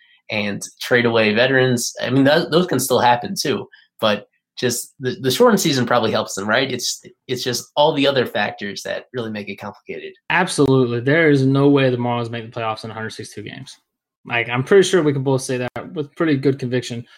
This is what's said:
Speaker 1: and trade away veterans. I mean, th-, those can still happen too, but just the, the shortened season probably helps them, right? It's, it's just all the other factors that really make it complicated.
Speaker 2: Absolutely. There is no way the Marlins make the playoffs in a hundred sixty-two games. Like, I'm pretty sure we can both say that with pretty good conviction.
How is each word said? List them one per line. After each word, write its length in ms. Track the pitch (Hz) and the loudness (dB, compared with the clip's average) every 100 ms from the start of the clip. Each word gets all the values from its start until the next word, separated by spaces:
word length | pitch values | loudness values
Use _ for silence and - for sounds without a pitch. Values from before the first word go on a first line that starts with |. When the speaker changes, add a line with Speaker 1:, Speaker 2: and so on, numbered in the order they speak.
| _ _ - | _ _ -8
Speaker 1:
and 320 | 107 104 101 - - | -6 -4 -6 -10 -12
trade 240 | - 123 120 | 0 2 4
away 280 | 117 107 | 4 2
veterans. 600 | 107 131 135 131 123 - - | 4 2 4 2 0 -2 -6
I 80 | 107 | -2
mean, 160 | 131 135 | 2 4
th-, 240 | 160 - | 4 2
those 160 | 160 185 | 0 2
can 120 | 131 | -2
still 200 | - 120 | 0 2
happen 340 | 123 120 98 98 | 4 2 -2 -6
too, 300 | 151 101 - _ _ _ | -4 -6 -8 _ _ _
but 260 | 110 104 - _ _ - | -2 -2 -6 _ _ -4
just 340 | 123 113 - _ | -4 -2 -8 _
the, 160 | 127 117 | -8 -4
the 100 | - | -2
shortened 300 | 185 240 196 | 2 4 4
season 240 | 165 135 113 | 2 0 2
probably 260 | 120 110 | 0 2
helps 240 | 110 107 - | -2 -4 -6
them, 120 | 104 | -2
right? 220 | 117 135 | 0 0
It's, 320 | 127 - - - _ - | -4 -6 -8 -14 _ -10
it's 160 | 127 | -6
just 280 | 131 - - 151 | -4 -6 -4 2
all 160 | 151 | 2
the 120 | 143 139 | 4 2
other 200 | 135 110 | 2 0
factors 580 | 113 101 - 101 98 | -2 -4 -6 -10 -10
that 220 | 95 92 - | -8 -10 -8
really 180 | 123 113 | -10 -8
make 160 | 107 98 | -8 -10
it 80 | 98 | -12
complicated. 580 | 104 - - 82 78 - - | -14 -14 -14 -14 -14 -14 -4
Speaker 2:
Absolutely. 680 | 165 175 - 135 131 120 120 | -2 0 2 4 4 2 0
There 300 | 127 160 160 | 2 4 4
is 160 | 143 135 | 4 4
no 240 | 139 143 | 4 4
way 200 | 143 131 | 4 2
the 80 | 123 | 0
Marlins 320 | 120 120 117 | -2 -4 -4
make 140 | 117 | -8
the 160 | 113 120 | -10 -8
playoffs 240 | 110 107 | -6 -6
in 80 | 110 | -10
a 20 | |
hundred 180 | 110 110 | -10 -10
sixty-two 380 | - 104 - 104 | -10 -14 -14 -14
games. 300 | - 127 - _ _ _ _ - | -16 -18 -20 _ _ _ _ -6
Like, 220 | 120 117 | -4 -2
I'm 160 | 123 | -4
pretty 240 | 135 196 185 | 4 6 6
sure 160 | 185 | 4
we 80 | 151 | 2
can 100 | 139 | 0
both 200 | 135 131 | 0 0
say 160 | 135 123 | 0 -4
that 360 | 123 - - 170 | -4 -8 -10 -10
with 200 | 143 - | -10 -4
pretty 220 | 165 139 | 0 2
good 200 | 143 139 | 2 0
conviction. 480 | 123 127 123 117 - | -2 -4 -4 -10 -12